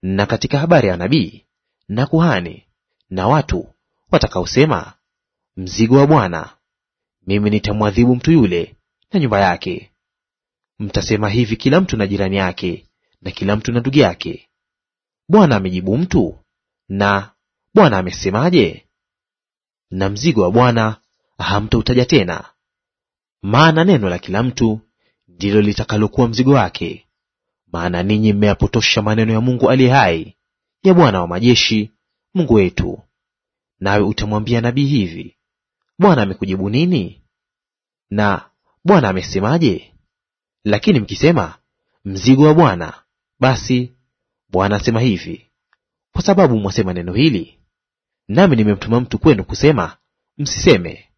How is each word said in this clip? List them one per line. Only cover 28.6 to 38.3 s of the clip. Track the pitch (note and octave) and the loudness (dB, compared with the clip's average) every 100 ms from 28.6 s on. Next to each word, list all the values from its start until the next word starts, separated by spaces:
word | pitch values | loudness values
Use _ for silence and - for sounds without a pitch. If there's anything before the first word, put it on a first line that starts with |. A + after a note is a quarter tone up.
| A2 A#2 - - | -2 -2 -2 -2
maneno | G#2 G#2+ A2 | -2 -2 0
ya | A2 | 0
Mungu | A#2+ B2 - | -2 0 2
aliye | C3 B2+ | 4 4
hai, | C3+ G#2 E2 D#2+ _ _ _ _ _ | 4 2 0 -6 _ _ _ _ _
ya | G3 | 2
Bwana | F3+ D3+ G2 | 4 4 2
wa | E2+ | -4
majeshi, | F2 A#2+ A#2 - A2 G#2+ _ _ _ _ | 0 2 2 2 -2 -4 _ _ _ _
Mungu | F#3+ D#3+ | -4 2
wetu. | A2+ F#2 - - - _ _ _ _ _ _ _ _ | 2 2 -2 -8 -8 _ _ _ _ _ _ _ _
Nawe | F#2+ G#2 | -2 0
utamwambia | G2 G#2+ G#2 G#2+ G#2+ A#2 | 0 -2 -4 -4 -2 -2
nabii | A#2+ B2 C#3 | -2 -2 0
hivi, | C#3 F#2 E2+ - _ _ _ _ _ _ _ | 0 -2 -8 -18 _ _ _ _ _ _ _
"Bwana | G3 D#3 | 4 4
amekujibu | G2+ F#2 G2 F#2+ G2 | 0 -4 -6 -4 -2
nini?" | A2+ F3 F3 F2 - _ _ _ _ _ _ _ _ _ | 0 0 -2 -4 -12 _ _ _ _ _ _ _ _ _
Na, | G2+ G#2 | -2 -2